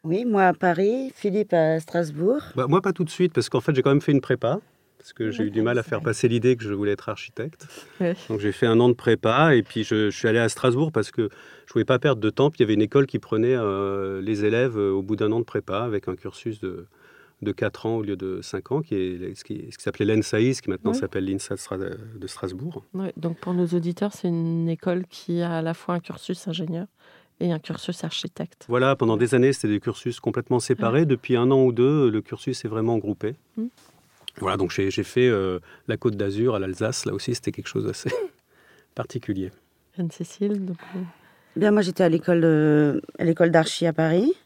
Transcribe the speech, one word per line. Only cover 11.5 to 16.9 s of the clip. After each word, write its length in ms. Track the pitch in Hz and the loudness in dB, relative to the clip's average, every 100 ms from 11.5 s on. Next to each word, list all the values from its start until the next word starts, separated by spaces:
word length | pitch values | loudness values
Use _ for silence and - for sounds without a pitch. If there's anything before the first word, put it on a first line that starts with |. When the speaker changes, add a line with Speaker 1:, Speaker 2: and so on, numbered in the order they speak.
| - - | -20 -4
Speaker 2:
je 60 | |
voulais 120 | 117 | -2
pas 140 | 107 127 | 2 2
perdre 220 | 151 120 | 2 2
de 100 | 107 | 0
temps. 200 | - 143 | 2 0
Puis 80 | - | 2
il 40 | |
y 20 | |
avait 100 | 110 | 2
une 80 | 107 | 4
école 240 | 107 139 135 | 4 2 2
qui 120 | 113 | -4
prenait, 360 | - 110 120 127 | -4 -2 0 0
euh, 640 | 107 98 98 98 98 95 | 0 -2 -2 -4 -4 -6
les 240 | 98 104 | -4 0
élèves, 340 | 107 113 127 107 | 0 2 0 0
euh, 140 | 101 | 0
au 100 | 98 | 0
bout 140 | 98 110 | -2 -2
d'un 140 | 107 | 0
an 80 | 117 | -2
de 40 | |
prépa, 360 | 117 110 - 95 | -4 -6 -4 -4
avec 240 | 117 101 - | -4 -4 -6
un 60 | 92 | -10
cursus 440 | 98 - 117 107 | -12 -10 -10 -8
de, 260 | 95 90 87 | -10 -10 -18